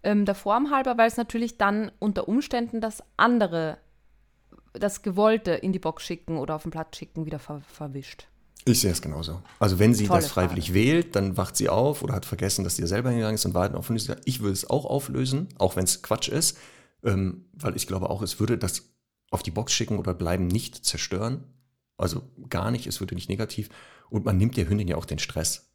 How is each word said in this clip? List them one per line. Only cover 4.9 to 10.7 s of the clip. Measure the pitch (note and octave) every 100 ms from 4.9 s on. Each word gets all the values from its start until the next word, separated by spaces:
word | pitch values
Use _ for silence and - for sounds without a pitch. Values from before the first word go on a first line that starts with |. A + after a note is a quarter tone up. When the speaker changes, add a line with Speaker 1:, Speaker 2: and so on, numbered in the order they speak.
| -
Speaker 1:
Gewollte | - F#3 G#3+ A3 F#3
in | E3 -
die | F#3+
Box | - D#3+
schicken | - E3 - E3
oder | C#3
auf | D#3
den | E3+
Platz | D#3+ D#3 -
schicken | F#3+ - D#3
wieder | D#3
ver-, | - D3
verwischt. | C#3 - D3 C3+ C3+ - - _ _ -
Speaker 2:
Ich | - A#2
sehe | G2
es | E2
genauso. | D#2 D2+ E2 E2+ - -
Also | G#2 F#2
wenn | G#2+
sie | A2+ G#2
Speaker 1:
Tolle | F2+
Speaker 2:
das | F2+
freiwillig | - F2+ F2+
Speaker 1:
Frage. | E2+